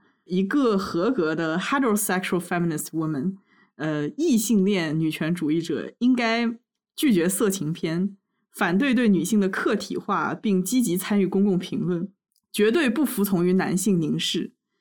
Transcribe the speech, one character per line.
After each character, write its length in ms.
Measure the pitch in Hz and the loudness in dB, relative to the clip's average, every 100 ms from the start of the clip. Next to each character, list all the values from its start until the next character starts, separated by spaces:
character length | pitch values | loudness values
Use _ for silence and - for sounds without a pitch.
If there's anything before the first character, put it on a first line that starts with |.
| _ _ - | _ _ -4
一 180 | 185 | -2
个 340 | 196 285 254 196 | 0 2 2 2
合 320 | 156 170 196 | 0 -2 0
格 260 | 254 160 160 | 0 -2 -2
的 220 | 165 160 | -2 -2
heterosexual 840 | - 277 269 208 - 185 185 180 | -2 0 2 0 0 -2 -2 -4
feminist 500 | 175 175 170 151 - | -2 -2 -2 -2 -6
woman， 420 | 160 160 151 170 190 _ _ _ - | -4 -4 -2 -4 -6 _ _ _ -8
呃， 300 | 151 151 147 - | -4 -4 -4 -2
异 220 | 330 233 | 0 2
性 260 | - 220 | 2 2
恋 340 | 185 202 160 156 | 2 0 0 -2
女 120 | 160 | -2
权 240 | 156 160 | -2 -2
主 160 | 175 151 | -2 0
义 120 | 160 | -2
者 300 | 170 139 76 - | -2 -4 -6 -2
应 160 | 240 247 | 0 2
该 340 | 233 226 233 233 _ _ _ - | 0 0 -2 -4 _ _ _ -2
拒 180 | 302 | 2
绝 160 | 196 165 | 4 2
色 200 | 190 220 | 2 0
情 220 | 190 147 | 0 -4
片， 440 | 165 170 165 196 196 _ _ _ | -4 -4 -2 -2 -4 _ _ _
反 260 | - 190 180 | -4 0 2
对 160 | 277 | 2
对 140 | 233 240 | 4 4
女 160 | 185 | 4
性 160 | 165 214 | 2 2
的 80 | 190 | 2
客 280 | 190 - 220 | 0 0 -2
体 200 | - - | -4 -8
化， 380 | - 190 151 | -4 -2 -2
并 300 | 160 226 190 | -2 0 0
积 180 | 185 254 | 2 0
极 160 | 240 175 | 0 -2
参 240 | - 208 | 0 0
与 60 | 185 | 2
公 180 | 190 202 | 2 2
共 120 | 180 | 2
评 220 | 180 - | -2 -4
论， 300 | 160 175 185 - _ _ _ | -2 -4 -6 -10 _ _ _
绝 200 | - 208 | 0 2
对 180 | 233 277 | 4 2
不 160 | 220 277 | 0 -2
服 180 | - | 0
从 220 | 196 180 175 | 0 2 2
于 80 | |
男 240 | 185 165 185 | 2 2 0
性 240 | 220 185 | 2 2
凝 180 | 151 156 | 0 -2
视、 320 | - 180 - - _ _ | -2 -4 -6 -10 _ _